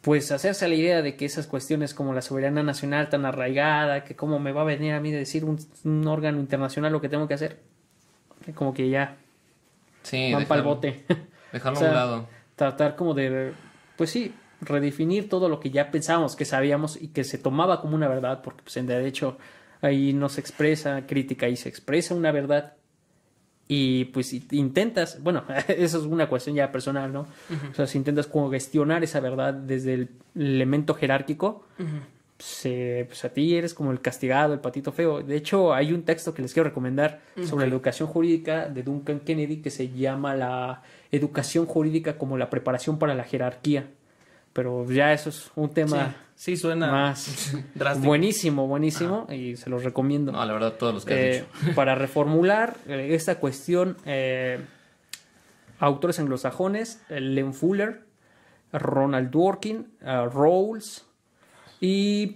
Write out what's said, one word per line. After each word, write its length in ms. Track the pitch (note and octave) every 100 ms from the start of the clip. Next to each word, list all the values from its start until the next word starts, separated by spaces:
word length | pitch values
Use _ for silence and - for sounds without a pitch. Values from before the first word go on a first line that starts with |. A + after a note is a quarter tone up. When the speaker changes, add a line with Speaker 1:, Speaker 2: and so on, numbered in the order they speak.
Speaker 1:
pues, 300 | D3 D3 D3
hacerse 360 | C#3+ F#3+ G3 F3
la 60 | D#3+
idea 260 | E3+ E3+
de 120 | C#3+ C#3
que 100 | C#3+
esas 200 | D#3+ D3
cuestiones 480 | C#3 - D3+ C#3+
como 200 | - C#3
la 80 | C3
soberanía 400 | - C3+ C#3 D3
nacional 460 | D3 C3+ C#3+ C#3+ D3+
tan 160 | C#3+ C3+
arraigada, 760 | B2+ B2+ C3+ D3+ D3+ D3+ C#3 C#3
que 100 | -
cómo 240 | D3+ D3
me 120 | C#3
va 100 | C#3+
a 40 | D#3
venir 280 | C#3+ D3+
a 60 | D3+
mí 120 | D3+
de 80 | D3+
decir 260 | C#3 D#3+ D#3
un, 140 | D#3 - -
un 240 | D#3 D#3 D#3
órgano 320 | D#3 D3+ D3
internacional 520 | C#3 C#3 C3+ D3 D3+
lo 80 | D#3
que 100 | C#3
tengo 180 | D3 D3+
que 80 | C#3+
hacer. 240 | D#3 - _ _ _ _ _ _ _ - - D#3
Como 180 | C#3
que 160 | C3 C3
ya 280 | C3+ C#3 - _ _ _ _ _ _ _ _
Speaker 2:
Sí, 320 | - C3 C3
Speaker 1:
van 120 | C#3+ C#3+
pa'l 120 | D3
Speaker 2:
dejarlo, 20 |
Speaker 1:
bote. 420 | C#3+ C#3+ C#3+ C3 - F3 -
<laughs> 240 | - -
Speaker 2:
dejarlo 240 | B2 C3 C#3
Speaker 1:
O 20 |
sea, 80 | D#3+
Speaker 2:
a 20 |
un 40 | D3+
lado. 320 | B2 A#2 A2+ - _ -
Speaker 1:
tratar 400 | C#3+ C3+ D3+ D3+
como 180 | F3
de, 400 | C#3 C3+ C3 C3 D3+ - - - -
pues 120 | D#3+
sí, 240 | A#3+ A3+ - - _
redefinir 680 | D3+ C#3+ C#3+ C#3+ D#3+ G3+ G3+
todo 180 | F#3 F3+
lo 120 | D#3
que 100 | C#3+
ya 220 | C#3 C#3+
pensábamos 440 | D#3 D3+ E3+ C#3+ -
que 100 | D3
sabíamos 540 | C3+ C#3 C#3+ D3+ -
y 100 | D#3
que 140 | -
se 140 | C3 -
tomaba 440 | C#3+ C#3 F3+ F3
como 120 | D#3 D#3
una 120 | D3
verdad, 340 | C3 B2+ C3
porque, 220 | - -
pues, 120 | - C3
en 100 | B2+
derecho 500 | B2 C3+ C3 C#3 C3 - - - -
ahí 320 | C#3+ C#3 C#3
no 160 | C#3 C#3
se 100 | C#3
expresa 680 | - - D3+ D#3 D3 C#3 C3+
crítica 420 | C#3 C3+ B2+ B2
y 80 | B2
se 100 | B2+
expresa 480 | - - D#3 E3+ F3
una 160 | D#3+
verdad. 420 | D3 C#3 D3 C#3+ - _ _ _ _ _ _ _ _ _
Y, 380 | C#3+ C3 B2+ B2+
pues, 260 | C3 B2+
i-, 120 | B2 -
intentas, 680 | C#3+ C3+ C#3 A3+ G3 E3 -
bueno, 220 | D#3 E3 - C3+
<laughs> 120 | -
eso 300 | E3+ F3 E3
es 60 | D3+
una 220 | E3 D3+
cuestión 280 | B2+ - D3
ya 160 | C#3
personal, 400 | C3 C3 C#3 C3+
¿no? 100 | C#3
Speaker 3:
Ujú. 460 | D3 - - D#3+ C#3
Speaker 1:
O 20 |
sea, 140 | C3+ C#3
si 100 | C#3
intentas 300 | C3+ D3 C#3+
como 220 | D3+ C#3
gestionar 520 | C3 - D#3 D3 E3
esa 160 | D#3+ D3+
verdad 340 | C3 C3 C3+
desde 400 | C3+ C3+ C3 C3
el 160 | B2+ B2 - - F3
elemento 580 | C#3+ C3 C3 D3 D3+ D3+
jerárquico, 680 | C3+ C3+ C3+ D3+ G3 G#3+ - -
Speaker 3:
Ujú. 80 | E3 D3+ C3+ _ _ _
Speaker 1:
se, 640 | - - C3 B2 B2 B2 A#2+
pues, 160 | - B2
a 40 |
ti 260 | - D#3 E3+
eres 160 | E3+
como 180 | E3 C#3+
el 80 | B2+
castigado, 540 | C3 - B2+ C3 D3+
el 60 | C#3+
patito 320 | B2+ C#3 C#3
feo. 280 | - E3+ D3
De 140 | C#3 D3
hecho, 380 | D3+ G3 F3
hay 180 | C3+ D3+
un 120 | E3+
texto 300 | E3 D#3+ -
que 80 | D#3
les 120 | B2+
quiero 160 | D#3+ D3+
recomendar 500 | C3+ B2+ C3+ D3+ D3+ - -
sobre 300 | F3 D3 C3
Speaker 3:
Ok. 40 |
Speaker 1:
la 40 | C3
educación 320 | C3 A#2+ D#3
jurídica 600 | E3 E3+ E3 D#3+ D#3+ D3+
de 140 | C3
Duncan 360 | B2+ C#3+ C#3 D3
Kennedy, 380 | D3 D#3+ D3 D#3
que 120 | D3
se 200 | C3+ B2+
llama 440 | B2+ C3 C3+ C#3 C3+
La 460 | B2 B2+ B2+ B2+ - - _
educación 540 | C#3+ D3 D3+ B2+ E3 E3
jurídica 520 | E3 D#3 D#3+ D#3+ D3
como 200 | C3+ C3
la 120 | B2
preparación 500 | B2+ C3 B2+ - D#3
para 160 | D3+ C3
la 100 | A#2
jerarquía. 640 | C3 B2 B2 D3 C#3+ C#3 - _ _ _ _ _
Pero 320 | - B2+ B2 B2
ya 260 | C3 C#3+
eso 160 | D3 D3+
es 200 | D3+ - -
un 160 | D3+
tema 440 | D#3 D#3 D3 C3+ - - _
Speaker 3:
Sí, 160 | - F3
sí 20 |
suena 340 | E3 E3 D3+
Speaker 1:
más 640 | C#3 C#3+ C#3 - C3+ C#3+ C#3 -
Speaker 3:
<laughs> 80 |
drástico. 320 | C#3+ C#3 C#3 C3+
Speaker 1:
buenísimo, 600 | D3 G3 G#3+ E3 C#3+ C3+
buenísimo, 580 | C#3 D#3 D3+ E3+ G#3 A3+
Speaker 3:
Ah. 60 |
Speaker 1:
y 220 | C3+ B2 A#2+
se 120 | -
los 120 | B2
recomiendo. 480 | B2+ C3 C3+ C#3+ C#3
Speaker 2:
No, 140 | - A2+
la 80 |
verdad, 200 | G#2+ A2+
todos 200 | A2 A#2
los 120 | G#2 -
que 80 |
has 60 | C3+
Speaker 1:
Eh, 260 | C3 B2+ - -
Speaker 2:
dicho. 100 | D#3
<laughs> 40 | C#3+
Speaker 1:
para 200 | C3+ C3
reformular, 800 | C3+ D3+ D3 D#3+ F3+ G#3+ A#3 - -
eh, 200 | C#3 C#3
esta 260 | D#3+ D#3+ F3
cuestión, 580 | C#3 B2+ - F3 F3+ F3+ -
eh, 540 | C3+ C3 B2+ B2+ B2+ C#3 - _ _ _ - _ _ _ _ - -
autores 400 | C#3+ C#3 F3 E3+
anglosajones, 840 | D3 B2+ C3 B2+ F#3 G#3 A3+ - -
eh, 100 | D3+
Len 320 | C3+ C3+ C3+ C3
Fuller, 460 | E3 G3 G#3 A#3 _ _ _ _ _ _ _
Ronald 600 | C#3+ - C3+ C#3 C3+ B2+
Dworkin, 560 | D3 F#3+ F#3+ G#3+ A3 - _
eh, 280 | C3 B2+ B2
Rawls, 720 | C3+ D3+ F3+ G#3 A3 - - _ _ _ _ _ - - -
y 480 | F#3 G3 G3+ G#3 G#3